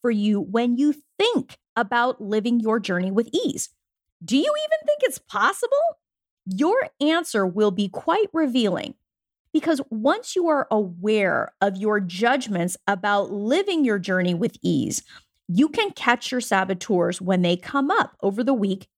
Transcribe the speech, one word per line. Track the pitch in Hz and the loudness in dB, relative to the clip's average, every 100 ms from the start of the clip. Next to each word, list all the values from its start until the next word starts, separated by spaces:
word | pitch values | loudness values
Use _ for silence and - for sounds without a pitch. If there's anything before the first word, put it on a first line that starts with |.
for | 247 | -2
you | 220 208 202 | 0 2 0
when | 185 220 240 240 | 0 0 0 2
you | 294 294 _ - | 2 0 _ -2
think | 427 453 247 - _ - | 0 0 -2 -10 _ -4
about | 226 240 247 247 | -2 0 0 -2
living | 202 214 214 240 | -2 -2 2 0
your | 220 220 | 2 0
journey | 196 180 185 | 0 -2 0
with | 196 233 | -2 0
ease. | 339 480 - - _ _ _ _ _ | -2 -2 -4 -8 _ _ _ _ _
Do | 160 254 | -2 0
you | 453 605 | 2 0
even | 622 622 605 | 0 0 0
think | 587 | 0
it's | 523 - | 0 -2
possible? | - - 403 392 480 571 659 587 _ _ _ _ - | -8 0 0 0 0 0 0 -2 _ _ _ _ -6
Your | 190 302 480 - - | 0 2 2 -2 -2
answer | 294 330 330 220 190 | 0 0 0 0 0
will | 180 208 | 2 2
be | 190 202 | 2 -2
quite | - - 359 415 | -4 -2 0 0
revealing, | 320 302 247 214 175 - - _ _ _ _ _ | 0 0 2 0 -2 -6 -14 _ _ _ _ _
because | 311 320 294 269 | -2 0 -2 -2
once | 220 240 403 494 370 | -2 0 0 -2 -2
you | 339 | 0
are | 294 - | 0 0
aware | 214 196 175 202 214 190 143 - - | 0 -2 -4 0 2 2 0 -2 -2
of | 202 190 | -2 0
your | 214 208 | 0 0
judgments | 185 180 233 269 247 185 175 - - | -2 0 0 0 -2 -2 -2 -4 -4
about | 202 208 202 185 | -2 0 0 0
living | 202 208 311 403 339 | -2 0 0 2 0
your | 262 208 | 2 0
journey | 180 185 180 | 0 0 2
with | 170 233 - | 0 -2 -2
ease, | 175 156 113 - - - _ _ - | -2 0 0 -4 -10 -20 _ _ -2
you | 175 302 | 2 2
can | 302 415 | 2 -4
catch | - - 247 - | -2 -2 -2 -2
your | 254 | -6
saboteurs | - 196 190 185 - 185 175 180 | 0 0 0 -4 -2 0 0 -2
when | 185 185 | 0 2
they | 175 180 | 2 0
come | - 277 277 | -2 -2 0
up | 415 - _ | 0 -2 _
over | 196 202 | -4 -2
the | 247 | 0
week | 262 196 190 - | 0 0 -2 -8